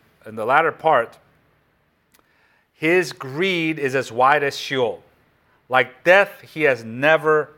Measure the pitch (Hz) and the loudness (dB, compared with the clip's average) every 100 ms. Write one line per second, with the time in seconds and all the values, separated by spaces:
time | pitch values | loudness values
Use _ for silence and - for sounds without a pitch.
0 | _ _ 113 110 110 139 160 - 160 139 | _ _ -18 -8 0 0 0 -2 0 0
1 | 113 - _ _ _ _ _ _ _ _ | 0 -10 _ _ _ _ _ _ _ _
2 | _ _ _ _ _ _ _ _ 156 180 | _ _ _ _ _ _ _ _ 0 0
3 | 175 - 135 139 190 175 160 156 139 131 | 0 -8 -12 -6 -4 -2 -4 -4 -2 -2
4 | 113 113 131 147 143 - - 135 117 95 | -4 0 2 4 0 -6 -6 -2 -2 -4
5 | _ _ _ _ _ _ _ 127 123 - | _ _ _ _ _ _ _ -2 -2 -2
6 | - 190 196 - - 156 147 123 113 117 | 4 4 4 -4 -18 -2 0 0 -6 -4
7 | 147 160 151 156 139 | 2 2 2 0 -2